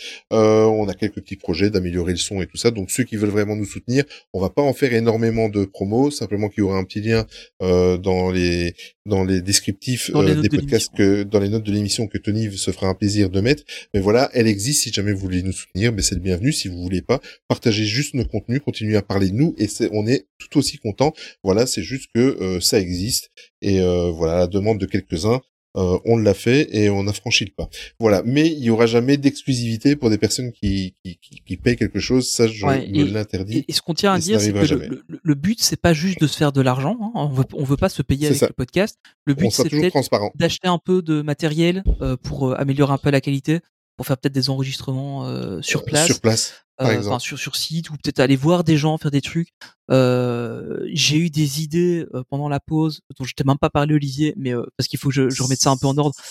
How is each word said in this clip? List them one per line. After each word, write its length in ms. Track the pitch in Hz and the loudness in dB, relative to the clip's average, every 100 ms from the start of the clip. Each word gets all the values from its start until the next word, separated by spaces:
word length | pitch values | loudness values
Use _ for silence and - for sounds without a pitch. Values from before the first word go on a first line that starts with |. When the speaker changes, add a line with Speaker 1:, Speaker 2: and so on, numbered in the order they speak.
| - - - | -12 -16 -2
Speaker 1:
Euh, 320 | 113 110 110 | 4 6 6
on 240 | 110 110 101 | 4 2 -2
a 60 | |
quelques 220 | 92 104 - | -4 -6 -6
petits 200 | - 98 | -12 -10
projets 340 | - 85 101 | -4 0 2
d'améliorer 440 | 101 90 87 87 | 2 -2 -2 -2
le 40 | 87 | -2
son 240 | - 98 | -4 -6
et 60 | 85 | -6
tout 80 | - | -2
ça, 160 | 117 | 0
donc 180 | 110 92 | 0 -4
ceux 140 | - | -4
qui 140 | 120 107 | -4 -2
veulent 140 | 104 | 0
vraiment 260 | 101 101 107 | 0 -2 -4
nous 80 | 98 | -6
soutenir, 400 | 95 - 131 - - _ | -8 -4 -2 -2 -6 _
on 80 | 92 | -2
va 100 | 95 | -2
pas 120 | - | 2
en 100 | 143 | 0
faire 220 | - 135 | 2 2
énormément 560 | 113 117 110 117 113 110 | 2 2 2 2 2 2
de 160 | 104 98 | 2 -2
promos, 440 | - 98 113 143 | -2 0 2 2
simplement 380 | 143 110 104 104 | 0 -4 -2 -2
qu'il 120 | - | 0
y 20 | |
aura 160 | 95 95 | 0 0
un 80 | 95 | -2
petit 160 | 104 | -4
lien, 260 | 107 113 110 - - - | 0 0 0 -10 -20 -4
euh, 360 | 92 90 90 90 | 2 4 4 2
dans 340 | 95 92 92 | 0 0 2
les, 440 | 92 87 87 87 - - _ 104 | 2 0 0 -2 -6 -18 _ -2
dans 200 | 98 92 | 0 2
les 160 | 95 | 0
descriptifs, 680 | 90 101 - 101 - 123 - | 0 -2 -2 -6 -4 -6 -2
Speaker 2:
Dans 120 | 151 | 2
les 100 | 151 | 4
Speaker 1:
euh, 40 | 151 | 4
Speaker 2:
notes 80 | |
Speaker 1:
des 40 | 110 | 2
Speaker 2:
de 80 | 143 | 0
Speaker 1:
podcasts 380 | 143 113 - - | 2 0 0 2
Speaker 2:
l'émission. 260 | 98 101 101 | 2 2 2
Speaker 1:
que, 40 | |
dans 100 | 107 | 0
les 80 | 101 | 2
notes 160 | 110 104 | -2 -2
de 60 | |
l'émission 340 | 104 101 - 110 | -2 0 -2 -4
que 100 | 101 | -6
Tony 320 | - 107 110 95 | -2 -2 -2 -4
se 140 | - | -4
fera 160 | 92 95 | -2 -2
un 60 | |
plaisir 360 | 92 104 104 98 | 0 0 2 0
de 120 | 95 | 2
mettre. 220 | 110 151 - - - | 2 0 -4 -18 -6
Mais 60 | 101 | 0
voilà, 300 | 98 117 139 | 2 4 2
elle 160 | 123 113 | 2 2
existe 360 | 101 117 147 | 0 0 -2
si 100 | 120 | -2
jamais 180 | 101 101 | -2 -2
vous 80 | 98 | -2
voulez 240 | 95 92 | -2 -2
nous 80 | 92 | -2
soutenir, 400 | 90 - 87 117 | -6 -8 0 0
mais 100 | 104 | 2
c'est 140 | 92 92 | -2 -2
le 60 | |
bienvenu. 320 | 92 90 123 | -2 0 0
Si 160 | 160 95 | -2 -6
vous 120 | 87 | -6
voulez 200 | 90 92 | -4 -4
pas, 180 | - 127 - - - | -2 -2 -4 -10 -6
partagez 340 | 131 120 107 | -2 0 0
juste 300 | 107 117 147 | 0 -2 -4
nos 100 | 131 | -4
contenus, 380 | 107 107 - 131 | -4 -4 -4 -4
continuez 320 | - - 107 104 | -4 -4 0 0
à 60 | |
parler 300 | - 98 98 | 0 0 0
de 40 | 107 | 2
nous, 180 | 160 - | 0 0
et 100 | 104 | -4
c'est, 220 | - 110 | -2 -2
on 160 | 107 107 | 0 0
est 200 | 131 - - | 0 -2 -20
tout 200 | - 151 | -4 0
aussi 180 | - - | 0 -2
content. 340 | 113 - 143 - - - | -6 0 0 -2 -14 -6
Voilà, 220 | 95 98 131 | 0 2 2
c'est 160 | - | -2
juste 240 | 90 135 - 113 | -6 -10 -4 2
que, 40 | 131 - | 2 0
euh, 200 | 92 90 | -4 -2
ça 180 | - 113 | 2 2
existe, 520 | 90 90 107 - - - - _ | 0 -2 -2 -4 -6 -20 -20 _
et, 200 | 104 95 | 0 2
euh, 300 | 90 90 87 | 2 2 0
voilà, 240 | 82 82 87 | 0 0 2
à 40 | |
la 80 | 90 | 2
demande 300 | 98 104 107 | 0 0 0
de 60 | 92 | -2
quelques-uns, 560 | 98 - 85 104 127 - _ _ 95 | -4 -4 -2 0 -2 -4 _ _ -2
euh, 220 | 90 90 | 0 0
on 140 | - 117 | 2 4
l'a 160 | 104 | 4
fait 420 | 95 117 135 151 107 | 2 2 2 2 2
et 140 | 104 | 2
on 160 | 101 98 | 2 -2
a 60 | |
franchi 320 | 104 120 - 101 | -4 -2 -2 -2
le 60 | |
pas. 180 | - 80 - - - | -8 -12 -12 -16 0
Voilà, 240 | 113 95 113 | 2 2 2
mais 220 | 143 165 | 2 2
il 100 | 151 | 2
y 140 | 117 | 2
aura 160 | 110 117 | 4 4
jamais 300 | 117 123 143 | 4 2 2
d'exclusivité 800 | 139 139 - 123 120 113 139 147 | 2 0 -4 -2 -2 0 2 2
pour 140 | 117 | 2
des 80 | 107 | 2
personnes 340 | 107 - 123 | 0 -2 -6
qui, 440 | - 101 98 92 - 92 | -4 -2 -2 -4 -8 -14
qui, 140 | 85 | -14
qui, 200 | - - - | -18 -18 -12
qui 120 | 92 | -2
payent 180 | 123 120 | 0 0
quelque 240 | 104 101 | 0 -2
chose, 280 | - 127 123 | 0 0 0
ça 200 | - 113 | 2 0
je 180 | 107 98 | 2 0
Speaker 2:
Ouais, 220 | 135 101 | 0 0
Speaker 1:
me 80 | 98 | 0
Speaker 2:
et, 80 | 95 | 2
Speaker 1:
l'interdis, 540 | 107 104 92 95 127 | 0 -4 -4 -2 -4
Speaker 2:
et, 60 | 139 | -2
et 40 | |
ce 100 | - | -4
qu'on 100 | - | -4
tient 180 | 156 202 | 0 2
à 40 | 180 | 2
Speaker 1:
et 40 | |
ça 40 | 165 | 2
Speaker 2:
dire, 160 | 214 | 2
c'est 100 | 208 | 2
Speaker 1:
n'arrivera 140 | 202 156 | 2 2
Speaker 2:
que 60 | |
le, 160 | 143 - | 0 -4
Speaker 1:
jamais. 120 | 131 - | -10 -12
Speaker 2:
le, 120 | 156 | -6
le 140 | 165 143 | -2 0
but, 260 | 170 233 | 0 0
c'est 180 | - 156 | -2 0
pas 140 | 175 | 2
juste 260 | 156 190 180 | 2 0 0
de 60 | 147 | 0
se 100 | - | 2
faire 140 | 151 | 0
de 100 | 139 | 2
l'argent, 360 | 131 131 139 240 | 2 2 -2 -4
hein, 120 | 214 | -6
on 160 | 226 147 | -4 -2
veut, 160 | 131 127 | 0 -2
on 100 | - | -2
veut 140 | 135 139 | -2 0
pas 100 | 190 | 0
se 140 | - | -2
payer 200 | - 139 | -2 0
Speaker 1:
C'est 60 | 147 | 2
Speaker 2:
avec 100 | 143 | 2
Speaker 1:
ça. 80 | - | 0
Speaker 2:
le 60 | |
podcast. 440 | - 127 180 214 - - _ - | -2 -4 0 -2 -4 -20 _ -2
Le 80 | |
Speaker 1:
On 80 | 139 | 0
Speaker 2:
but, 100 | 160 | 0
Speaker 1:
sera 120 | - | 2
Speaker 2:
c'est 60 | 160 | 0
Speaker 1:
toujours 120 | 147 | 2
Speaker 2:
peut-être 100 | 175 | 2
Speaker 1:
transparent. 380 | 147 - 104 104 | 2 0 0 -2
Speaker 2:
d'acheter 340 | 143 170 - 185 | -2 -2 0 -2
un 120 | 175 | -2
peu 200 | - 185 | 0 0
de 180 | 160 151 | 0 -2
matériel, 640 | 151 143 160 151 170 185 190 - | -2 -2 -2 2 2 2 0 0
euh, 160 | 135 127 | -2 -4
pour, 320 | - 143 131 | -6 -2 -2
euh, 60 | 127 | 0
améliorer 360 | 139 135 139 | 0 2 2
un 40 | 139 | 2
peu 140 | 151 | 2
la 100 | 139 | 0
qualité, 380 | 143 139 - 165 - _ _ - | 0 -4 -2 -2 -4 _ _ -10
pour 120 | - | -4
faire 100 | 135 | -2
peut-être 160 | 139 | -2
des 160 | 135 131 | 0 -2
enregistrements, 800 | 135 135 131 - 131 139 139 127 | -2 -4 -6 -6 -6 -6 -8 -8
euh, 340 | 127 117 90 | -8 -8 -8
sur 200 | - 147 | -4 -6
Speaker 1:
Euh, 40 | - | -2
Speaker 2:
place. 200 | 151 165 | 0 2
Speaker 1:
sur 120 | - | 2
place, 340 | 113 113 - - _ - | 2 0 -2 -10 _ -4
par 100 | 131 | 0
Speaker 2:
Euh, 40 | |
Speaker 1:
exemple. 140 | 113 101 | 0 -2
Speaker 2:
enfin, 100 | 123 | -4
sur, 180 | - 139 | -6 -8
sur 180 | 147 - | -8 -6
site, 340 | - 160 165 | -6 -6 -8
ou 20 | |
peut-être 260 | 147 147 - | -10 -4 2
aller 160 | 131 131 | 2 4
voir 260 | 147 175 | 2 2
des 120 | 160 156 | 2 2
gens, 200 | 156 156 | 2 -2
faire 140 | 151 | -2
des 100 | 139 | -2
trucs. 280 | - 170 170 _ - _ - | -2 -4 -6 _ -20 _ 0
Euh, 880 | 131 127 123 123 120 117 117 - - - | 2 4 2 0 -4 -6 -10 -10 -8 -6
j'ai 240 | 151 131 151 | -2 0 2
eu 120 | 170 | 0
des 320 | 147 147 143 | 0 -2 -2
idées, 440 | 156 165 175 170 - | -4 0 0 0 -4
euh, 100 | 127 127 | -10 -8
pendant 180 | 143 147 | -6 -4
la 120 | 143 | -4
pause, 400 | - 156 156 147 - - | -2 0 0 -2 -14 -12
dont 80 | 127 | -8
je 80 | |
t'ai 100 | - | -2
même 140 | 135 139 | 0 2
pas 120 | 156 | 2
parlé, 240 | 147 147 151 | 2 2 2
Olivier, 380 | 143 131 151 - | 2 -2 -2 -2
mais, 160 | 131 120 | -4 -4
euh, 80 | - - | -6 -6
parce 100 | - | -6
qu'il 100 | 139 | -2
faut 100 | 139 | -2
que 60 | 135 | 2
je, 140 | 131 | 2
je 140 | 131 | 0
remette 160 | 131 135 | -2 2
ça 100 | 147 | 2
un 60 | 131 | 2
peu 100 | 139 | 2
en 100 | 143 | 2
ordre, 180 | 147 - - | 0 -2 -12